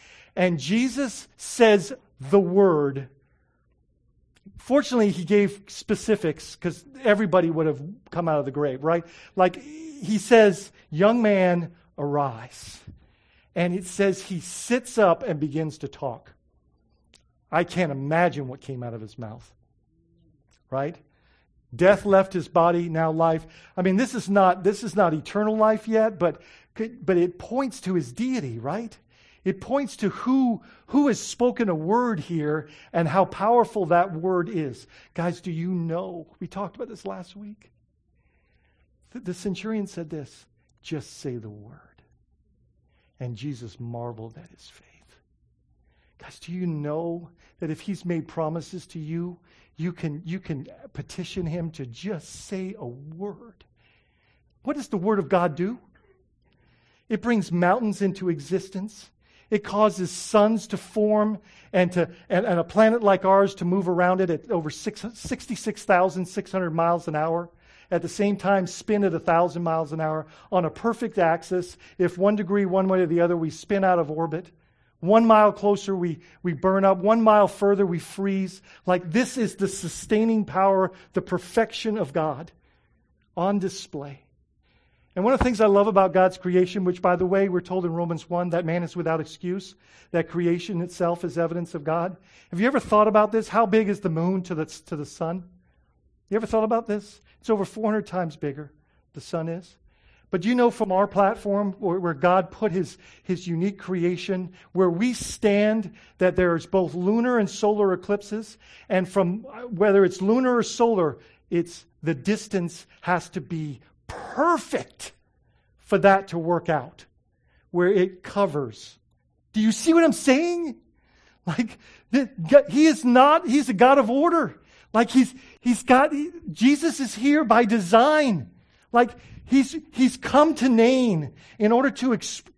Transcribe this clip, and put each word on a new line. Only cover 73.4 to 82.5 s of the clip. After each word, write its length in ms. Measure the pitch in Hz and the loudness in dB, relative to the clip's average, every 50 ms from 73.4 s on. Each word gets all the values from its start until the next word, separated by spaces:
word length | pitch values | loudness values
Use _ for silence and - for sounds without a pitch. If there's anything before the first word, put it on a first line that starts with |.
| 165 156 | -2 -4
spin 360 | - - - - 208 196 190 | -6 -10 -6 -4 -2 0 2
out 140 | 185 180 175 | 2 2 2
of 120 | 160 143 | 0 -2
orbit. 400 | 156 156 165 165 151 170 185 - _ _ _ _ _ _ _ _ _ _ | -2 -4 -4 -4 -6 -8 -10 -12 _ _ _ _ _ _ _ _ _ _
One 260 | - 170 214 226 233 | 0 4 4 6 8
mile 280 | 226 220 214 214 208 196 | 8 6 8 6 4 4
closer, 420 | - 196 208 208 196 - - 196 | 2 0 0 0 0 -2 -4 -4
we, 240 | 185 175 175 160 - - - - _ - | -2 -2 -4 -4 -6 -12 -20 -20 _ -6
we 80 | 175 | -6
burn 320 | 165 135 - 190 190 196 190 | -4 0 0 0 2 4 4
up. 140 | 196 196 | 4 2
One 240 | 185 175 208 226 233 | 2 2 2 2 4
mile 260 | 226 220 214 208 202 | 6 6 6 6 6
further, 380 | 190 202 - 202 202 202 196 202 | 4 2 0 2 2 2 2 2
we 140 | 180 175 165 | 0 -2 -6
freeze. 600 | - - - - 196 196 190 190 190 185 180 - _ _ - - _ | -8 -10 -10 -6 -4 -2 -2 -2 -4 -6 -8 -16 _ _ -20 -10 _
Like, 240 | - 180 180 180 170 | 0 0 0 0 -2
this 280 | 156 226 254 - - | -2 0 -2 0 -2
is 180 | 262 226 190 - | -4 -4 -4 -2
the 140 | - 196 190 | -4 -4 -4
sustaining 760 | 190 - - 160 - - - - 220 214 220 226 226 220 202 | -4 -6 -10 -10 -10 -12 -4 -2 0 2 2 2 0 0 -2
power, 480 | - - 190 190 196 196 190 185 180 185 - - _ _ | -2 0 2 2 4 4 2 2 0 -2 -10 -20 _ _
the 80 | 180 | -6
perfection 760 | 175 - 185 175 - - - 233 226 220 - - - 226 208 | -4 -4 -6 -6 -6 -2 0 0 0 0 -4 -8 -6 -6 -4
of 140 | 220 185 135 | -4 -6 -4
God 400 | - 170 156 156 143 123 170 170 | -2 -4 -2 -2 -4 -8 -12 -18